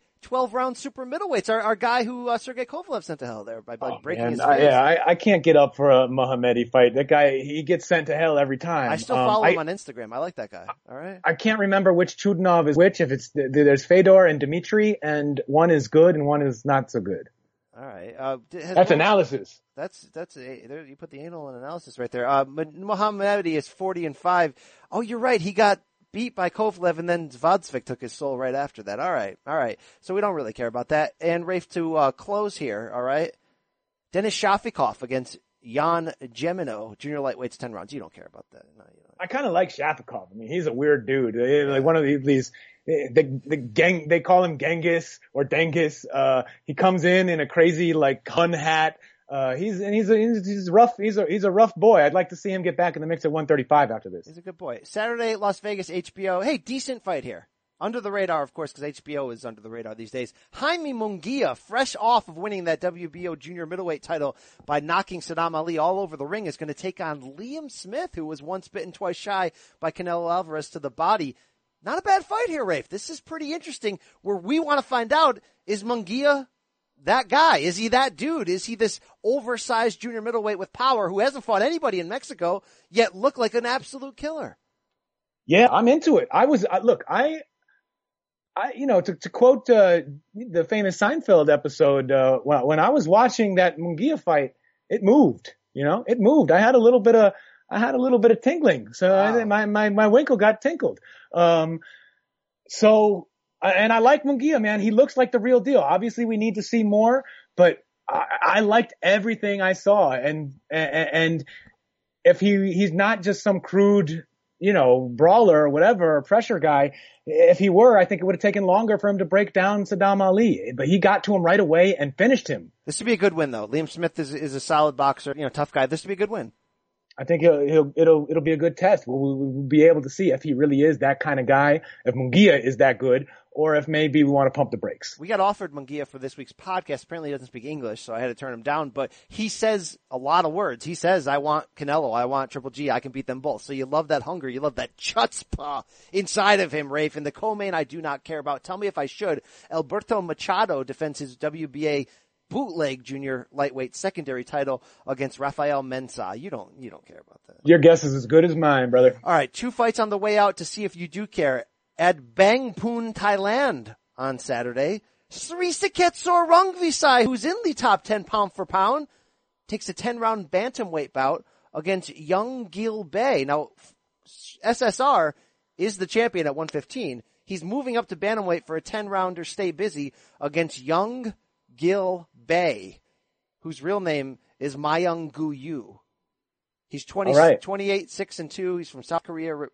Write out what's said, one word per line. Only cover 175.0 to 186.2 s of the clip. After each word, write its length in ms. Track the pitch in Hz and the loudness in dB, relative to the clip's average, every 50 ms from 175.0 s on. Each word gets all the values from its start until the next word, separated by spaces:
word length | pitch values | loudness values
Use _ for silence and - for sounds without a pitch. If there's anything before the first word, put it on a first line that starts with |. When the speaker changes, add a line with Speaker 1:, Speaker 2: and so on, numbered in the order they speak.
| 262 285 262 185 160 151 - _ _ _ _ _ _ _ _ - | 2 2 2 2 2 0 -2 _ _ _ _ _ _ _ _ -6
Speaker 1:
is 200 | 180 220 202 185 | -6 -6 -4 -6
the 80 | 185 | -8
champion 420 | 180 - 220 233 233 - 175 156 147 | -4 0 0 0 0 0 -2 -4 -4
at 80 | 135 | -4
one 120 | 151 160 147 | -6 -8 -8
fifteen. 560 | - 147 - - - 262 220 147 123 117 - _ _ _ _ | -8 -8 -8 -10 -10 -8 -8 -8 -8 -10 -14 _ _ _ _
He's 180 | - 190 170 160 | -12 -12 -10 -8
moving 320 | 180 226 285 262 254 233 | -8 -6 -6 -6 -4 -4
up 120 | 233 - - | -4 -4 -6
to 80 | 190 151 | -8 -6
bantamweight 500 | 190 208 226 220 196 180 170 160 - - | -4 -4 -4 -4 -2 -4 -4 -4 -4 -8
for 80 | 160 | -10
a 60 | 160 | -10
ten 260 | - - - 214 208 196 | -10 -8 -10 -10 -8 -6
rounder, 380 | 196 190 190 185 180 165 165 | -4 -4 -4 -4 -6 -8 -12
stay 260 | - - 208 196 175 | -12 -8 -6 -6 -6
busy, 400 | 151 147 202 214 147 147 143 135 - _ _ _ _ - | -4 -4 -6 -6 -6 -8 -10 -12 -12 _ _ _ _ -8
against 420 | 143 147 147 165 165 156 - 131 127 | -8 -6 -4 -4 -4 -4 -6 -10 -6
Young 500 | 139 160 175 202 226 247 254 240 220 190 _ _ _ _ _ _ _ 123 120 | -2 -2 0 -2 -2 -6 -10 -12 -12 -14 _ _ _ _ _ _ _ _ -4
Gil 500 | 151 175 196 202 185 185 185 175 165 _ _ 123 117 | -2 0 0 0 -2 -4 -4 -6 -10 _ _ _ _
Bay, 540 | 131 165 175 180 156 117 104 92 95 - _ _ _ _ _ _ _ _ _ _ _ _ _ | -2 0 0 0 0 -2 -4 -8 -18 -20 _ _ _ _ _ _ _ _ _ _ _ _ _
whose 200 | - 165 151 127 | -16 -16 -14 -10
real 200 | 139 175 202 202 | -6 -6 -4 -4
name 380 | 190 165 151 143 135 135 127 - _ _ _ - | -2 -4 -4 -4 -4 -8 -12 -18 _ _ _ -10
is 160 | 135 147 135 | -10 -10 -8
Mayung 560 | 143 147 151 156 170 180 175 165 170 165 151 | -6 -4 -2 -2 0 0 -2 -2 -4 -8 -12
Gu 200 | - 147 156 151 | -10 -8 -8 -8
Yu. 500 | 147 131 135 165 156 135 104 - 98 _ _ _ _ _ | -8 -10 -12 -14 -12 -14 -14 -16 -20 _ _ _ _ _